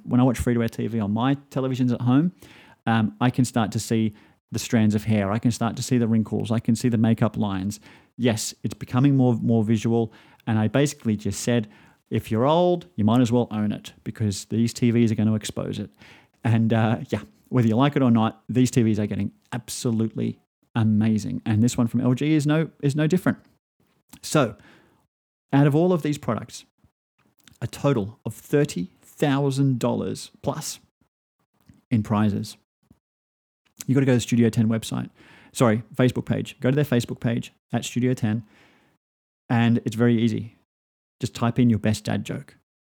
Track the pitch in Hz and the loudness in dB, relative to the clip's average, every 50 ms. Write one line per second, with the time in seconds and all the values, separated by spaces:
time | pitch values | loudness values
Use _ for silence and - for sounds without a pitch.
0 | - - 123 123 127 131 117 - - 127 120 120 113 113 - - 120 110 117 113 | -4 0 2 4 4 4 2 0 -2 -2 0 0 -2 -2 -4 -6 -6 -4 -4 -4
1 | 104 98 104 110 120 135 143 139 - - - 135 131 131 131 120 127 123 120 - | -2 -2 -2 0 0 0 -2 -2 -6 -8 -6 -4 -2 -2 -2 0 0 0 0 0
2 | 123 123 127 139 165 180 - - - - - - - - - _ - 113 113 113 | 2 2 4 4 2 0 -2 -8 -20 -20 -20 -20 -20 -20 -18 _ -2 0 2 2
3 | 110 101 - - 120 123 - - 123 - - 123 110 92 - 110 - - 117 113 | 2 0 -2 0 0 0 2 2 0 0 2 -2 -2 0 -2 -4 -4 -2 0 0
4 | 110 107 - - - _ _ _ _ - 110 107 - - 127 113 110 107 104 107 | 0 -2 -4 -8 -20 _ _ _ _ -8 -8 -8 -4 0 2 2 4 4 2 0
5 | - 110 110 107 98 95 104 117 - 123 110 - 120 113 - 127 120 - 131 120 | 0 0 0 0 2 0 -2 0 0 -2 0 0 -2 -4 -4 -4 -4 -2 0 0
6 | 117 110 113 110 107 - 107 107 104 104 113 117 - - 113 - - 123 117 107 | 2 2 2 0 0 0 -2 -4 -2 -2 -2 -2 0 0 0 0 0 0 2 2
7 | 113 113 113 - 120 107 - - 110 101 98 95 92 104 104 - - - - - | 2 2 2 2 2 0 0 -2 -4 -4 -4 -4 -4 -6 -6 -8 -14 -20 -20 -20
8 | _ _ _ - 120 123 - 117 - - - _ - 110 - - - - - 123 | _ _ _ -2 0 0 0 0 -4 -8 -10 _ -8 -8 -8 -10 -10 -4 0 2
9 | 139 143 135 135 127 127 117 110 113 120 117 113 107 107 117 104 107 113 117 117 | 4 4 4 4 4 4 2 2 0 2 2 2 2 2 0 0 0 0 0 0
10 | 113 110 - - - _ _ _ - 123 110 107 110 107 107 135 147 143 - - | -2 -2 -6 -16 -20 _ _ _ -4 -2 0 0 2 2 2 2 2 0 -2 -4
11 | - 113 107 101 - 101 101 - - 123 120 120 104 - - - - - _ _ | -2 -2 -2 -2 -2 -6 -6 -4 -2 0 0 0 -2 -4 -10 -20 -20 -20 _ _
12 | _ - 123 110 - - 113 110 127 143 160 175 180 180 175 170 - - - - | _ -6 -6 -4 -4 -2 -2 0 2 2 4 4 4 2 2 0 -4 -8 -4 0
13 | 104 107 117 127 127 110 120 123 117 - 110 107 107 104 101 - - - - _ | 2 2 4 4 2 2 2 0 0 -2 -4 -4 -4 -4 -4 -6 -10 -18 -20 _
14 | - 110 104 - 113 104 98 - - - 110 113 117 117 - - 123 120 110 120 | -14 -10 -6 -4 -4 -4 -4 -4 -8 -4 -2 0 0 -2 -2 0 0 2 4 4
15 | 117 110 110 107 107 110 110 104 - - - - 95 - 101 101 104 - _ _ | 2 2 2 2 0 0 0 -2 -4 -6 -8 -8 -8 -6 -6 -8 -10 -12 _ _
16 | - - - - _ _ _ _ - - 113 113 113 110 117 110 113 110 117 - | -20 -20 -20 -20 _ _ _ _ -2 0 2 2 2 2 2 2 2 2 0 -2
17 | 147 - - 104 - - _ _ _ - - 127 113 113 107 120 139 143 - 147 | -4 -6 -6 -8 -8 -10 _ _ _ -2 0 2 2 4 4 4 2 2 2 2
18 | 135 123 117 113 110 113 - _ _ - 107 127 127 117 - 135 113 110 107 107 | 2 4 4 4 2 0 -2 _ _ -4 0 2 2 2 2 2 2 2 2 0
19 | 104 104 104 98 101 - - _ _ - - 120 - - - - - 127 113 110 | -2 -4 -4 -4 -6 -6 -8 _ _ -12 -12 -12 -12 -12 -10 -6 -4 -2 0 0
20 | 113 110 - 117 113 113 113 - _ _ _ _ _ _ - 120 110 110 107 104 | -2 -2 -4 -4 -6 -6 -6 -8 _ _ _ _ _ _ -2 0 2 2 2 2
21 | 110 110 110 104 104 101 95 - - 113 110 104 117 123 - - 120 117 - 120 | 2 2 0 0 -2 -6 -8 -6 -4 -2 0 2 2 2 2 0 -2 0 0 0
22 | - 123 127 123 143 151 156 151 139 151 151 160 160 - - - - 143 131 147 | 0 0 0 0 0 0 0 0 2 0 0 0 -2 -4 -6 -4 -2 -2 0 0
23 | 156 156 - 175 - 135 - - _ _ _ _ _ _ _ _ _ _ _ _ | 0 0 0 0 0 0 -4 -4 _ _ _ _ _ _ _ _ _ _ _ _
24 | _ _ - - - - - 156 127 104 - - - - - _ _ _ _ _ | _ _ -20 -16 -8 -2 0 0 0 0 -4 -10 -20 -20 -20 _ _ _ _ _
25 | _ _ _ _ _ _ _ _ _ - - 139 143 151 135 156 175 180 185 156 | _ _ _ _ _ _ _ _ _ 0 2 4 4 4 4 4 2 2 0 0
26 | 143 147 147 147 - - 110 104 110 - - - - _ _ _ _ _ _ _ | -2 -4 -4 -4 -4 -4 -4 -4 -6 -12 -18 -20 -20 _ _ _ _ _ _ _
27 | _ _ _ _ _ _ _ _ _ - _ - 123 - - - - 143 139 117 | _ _ _ _ _ _ _ _ _ -20 _ -12 -12 -10 -6 -2 0 0 0 0
28 | 98 104 - _ - 110 - - - - 147 143 147 147 - 175 180 - _ _ | -2 -6 -8 _ -12 -12 -12 -12 -6 0 0 2 2 0 -2 -6 -8 -10 _ _
29 | _ - - - 160 143 135 139 143 139 131 135 139 139 127 117 131 120 117 104 | _ -14 -6 -2 0 0 0 0 0 0 0 2 2 2 0 0 0 -2 -2 -2
30 | 92 92 107 - - - _ _ - - 135 156 - - - - _ _ _ _ | -4 -6 -6 -8 -12 -18 _ _ -8 -8 -8 -6 -8 -12 -12 -14 _ _ _ _
31 | _ _ _ _ _ _ _ _ _ _ _ _ _ _ - _ _ - 127 107 | _ _ _ _ _ _ _ _ _ _ _ _ _ _ -20 _ _ -6 -4 -4
32 | 104 - 110 104 107 104 98 107 110 - - _ _ _ _ _ _ _ - _ | -2 0 0 0 0 0 -2 -4 -6 -10 -14 _ _ _ _ _ _ _ -20 _
33 | _ _ _ _ _ _ _ _ _ _ _ _ _ _ _ - - - 123 139 | _ _ _ _ _ _ _ _ _ _ _ _ _ _ _ -10 -4 0 2 2
34 | 135 131 123 117 - - 120 117 117 113 - 117 110 110 113 110 - - - - | 4 4 2 2 2 0 2 2 4 4 4 2 0 2 0 -2 -4 -6 -8 -8
35 | - - _ _ - - - - - - - - 131 113 107 117 - - - - | -8 -10 _ _ -20 -20 -20 -20 -20 -10 -2 2 2 2 2 0 -2 -6 -2 0
36 | 127 123 - - - - 113 107 104 - - - - 123 135 147 143 - 127 120 | 0 2 0 -2 -4 -4 -4 -4 -4 -8 -8 -4 -2 0 0 0 0 0 0 -2
37 | - - 127 - - 120 117 123 - - _ _ _ - - 117 - - - 120 | -2 -4 -6 -6 -4 -4 -4 -4 -6 -10 _ _ _ -6 -6 -6 -6 -4 -4 -2
38 | 123 127 127 - - 107 107 113 107 _ _ _ _ _ _ _ _ _ _ _ | 0 0 -2 0 -2 -2 -2 -4 -6 _ _ _ _ _ _ _ _ _ _ _
39 | _ _ _ _ _ _ _ _ _ - 123 117 117 117 117 117 - 113 107 110 | _ _ _ _ _ _ _ _ _ -2 2 2 4 4 2 2 0 -4 -2 2
40 | 120 120 120 110 117 113 107 110 107 113 - _ _ _ _ _ _ _ _ _ | 2 2 4 2 2 0 -2 -2 -8 -10 -16 _ _ _ _ _ _ _ _ _
41 | _ _ _ - - 98 - - 120 117 - - 123 120 110 101 104 110 107 - | _ _ _ -8 -8 -8 -4 -2 -2 -2 2 2 2 2 2 2 0 -2 -2 -2
42 | - 117 107 101 104 - 92 - - _ - _ _ _ _ _ _ _ | -4 -6 -6 -6 -6 -8 -10 -12 -14 _ -20 _ _ _ _ _ _ _